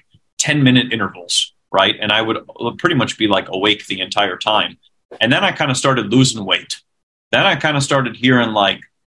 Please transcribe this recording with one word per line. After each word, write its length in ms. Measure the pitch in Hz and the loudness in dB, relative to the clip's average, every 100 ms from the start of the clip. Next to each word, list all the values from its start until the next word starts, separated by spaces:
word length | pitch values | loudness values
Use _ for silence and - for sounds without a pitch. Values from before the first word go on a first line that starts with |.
| _ _ _ - | _ _ _ -6
ten-minute 540 | - 151 131 127 123 | -2 2 4 4 2
intervals, 640 | 117 98 92 87 - - _ _ | -2 -4 -8 -6 -4 -4 _ _
right? 240 | 95 98 110 | 2 2 0
And 120 | 107 | 0
I 100 | 107 | 0
would 160 | 110 110 - - 117 - | 0 -4 -8 -10 -8 -2
pretty 160 | 170 151 | -2 0
much 240 | 107 - | -2 0
be, 80 | 107 | 0
like, 220 | 95 92 | 0 -2
awake 380 | 95 104 104 - | -2 0 0 -4
the 140 | 95 | -8
entire 360 | 92 104 101 90 | -4 -2 -2 -2
time. 420 | - 107 87 - _ _ _ - | -2 0 -2 -8 _ _ _ -4
And 120 | 113 | 0
then 100 | 156 | 2
I 80 | 196 | 0
kinda 240 | 139 147 127 | 0 -2 0
started 380 | 139 127 104 | 0 0 2
losing 320 | 131 127 113 98 | 2 2 0 -2
weight. 360 | 90 - - _ _ _ _ _ | -4 -4 -16 _ _ _ _ _
Then 140 | 120 185 | 0 2
I 100 | 156 | 2
kinda 240 | 156 147 | 0 0
started 340 | 135 143 123 104 | 0 0 -2 -2
hearing, 380 | 123 127 113 | 2 4 2
like, 280 | 107 98 98 - _ | 2 0 0 -8 _